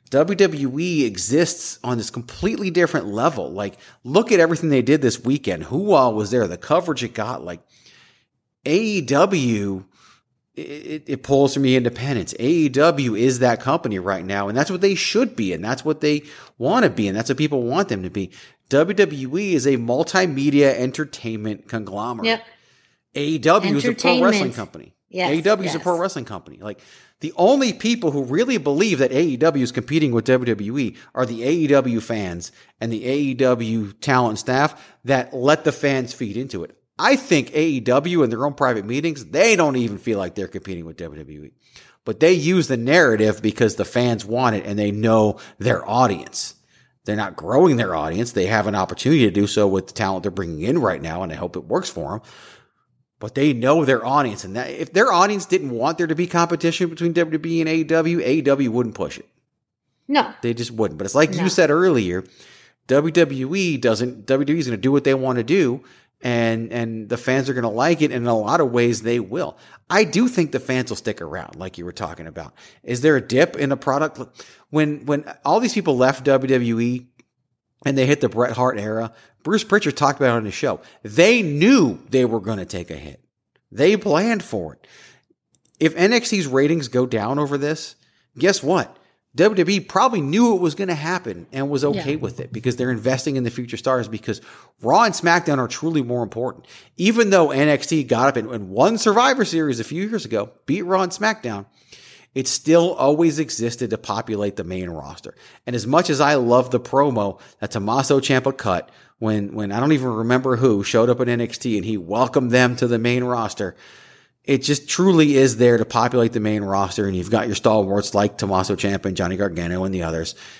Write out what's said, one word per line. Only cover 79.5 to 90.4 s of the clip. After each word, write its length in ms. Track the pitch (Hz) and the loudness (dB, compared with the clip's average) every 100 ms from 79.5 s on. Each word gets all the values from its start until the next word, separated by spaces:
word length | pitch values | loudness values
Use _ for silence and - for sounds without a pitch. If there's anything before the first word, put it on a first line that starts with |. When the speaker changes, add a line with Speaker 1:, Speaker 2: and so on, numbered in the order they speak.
| 214 | -2
Speaker 1:
Pritchard 320 | - 202 156 - | 2 0 0 0
talked 240 | 143 143 | 0 2
about 140 | 131 | 2
it 40 | 117 | 2
on 60 | 107 | -2
his 80 | |
show. 280 | - 139 90 - _ | -4 -4 -4 -10 _
They 380 | 107 110 196 240 | -4 4 6 4
knew 580 | 175 143 202 277 127 87 - | 2 2 6 6 4 0 -2
they 160 | 131 123 | 0 2
were 160 | 113 | 0
gonna 240 | 101 104 87 | -4 -6 -6
take 260 | 92 87 | -10 -10
a 60 | 76 | -14
hit. 260 | 73 - _ _ _ _ _ | -16 -20 _ _ _ _ _
They 240 | 98 165 214 | 0 2 2
planned 480 | 202 156 226 214 | 2 0 0 -2
for 300 | - 104 78 | -4 -8 -8
it. 140 | - _ - - _ _ _ _ _ _ - | -14 _ -20 -20 _ _ _ _ _ _ -2
If 160 | 156 156 | 0 0
N 160 | 190 | 0
X 200 | 240 240 | 0 0
T's 160 | 202 143 | -4 0
ratings 420 | 131 147 165 123 | 2 2 0 -2
go 160 | - 127 | -2 0
down 340 | 113 107 143 | -2 -2 -2
over 180 | 143 143 | -2 -2
this, 380 | 147 156 - - _ _ _ 127 | -4 -6 -10 -20 _ _ _ -2
guess 240 | 175 190 | 0 2
what? 360 | 135 180 - - _ _ _ 127 | 0 0 -2 -10 _ _ _ 2
W 200 | 202 190 | 2 4
W 220 | 170 202 | 0 0
E 20 | |
probably 400 | - 190 247 214 | 0 0 2 0
knew 360 | 139 196 | 0 2